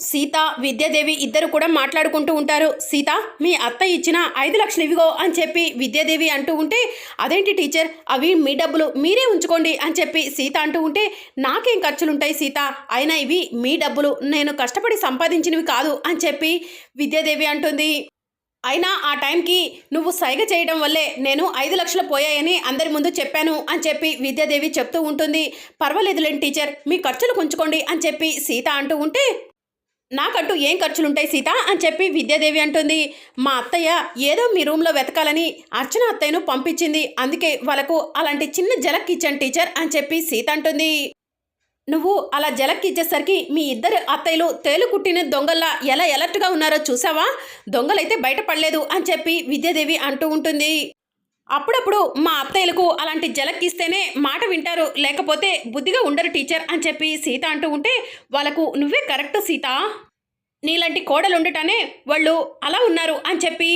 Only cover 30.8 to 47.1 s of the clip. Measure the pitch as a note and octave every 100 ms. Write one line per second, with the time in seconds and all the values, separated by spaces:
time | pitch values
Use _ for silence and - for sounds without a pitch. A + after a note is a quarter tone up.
30.8 | D#4 D#4 D4+ D4 D4+ D4 C#4+ B4 F4+ F4+
31.8 | E4 D#4 F#4 D#4 A#3 D4+ D4+ D4+ D4+ D#4+
32.8 | D4+ D#4 D4 - - - C4+ C4 A#3 F4
33.8 | D#4+ E4+ - A#3+ C#4 E4+ A#4+ F#4 D4 D#4
34.8 | E4 C#4+ C4 E4 D4+ D#4 E4 - - A3
35.8 | C4+ A4+ A#4+ - D4+ E4 D#4+ C4+ E4 D#4+
36.8 | E4+ D4+ D4 - C4 E4 E4+ C#4 B3+ C#4
37.8 | C#4 E4 - C#4 D#4 C#4+ D4+ - F#4 B4
38.8 | C#4+ E4 G#4 F4 E4 C#4+ C4+ E4 E4+ F4
39.8 | E4 D4 C#4+ E4 E4 G#4 C4+ D4+ D#4 D4
40.8 | D#4+ D4+ C#4 - _ _ _ _ _ _
41.8 | - D#4 E4+ G4+ - C#4+ D4+ B3 C4+ F4+
42.8 | F#4 D4 D#4+ D4+ D#4+ F#4+ F4 D4 D4 A#3+
43.8 | E4 G4 - D4+ E4 D#4+ E4+ - - D#4
44.8 | A#4+ G4+ F#4+ F4 D4+ C#4 D4 E4 E4 -
45.8 | C4+ C4+ F4 C#4 F4 G4 F#4 F4 D#4 D4+
46.8 | D4+ B3 F#4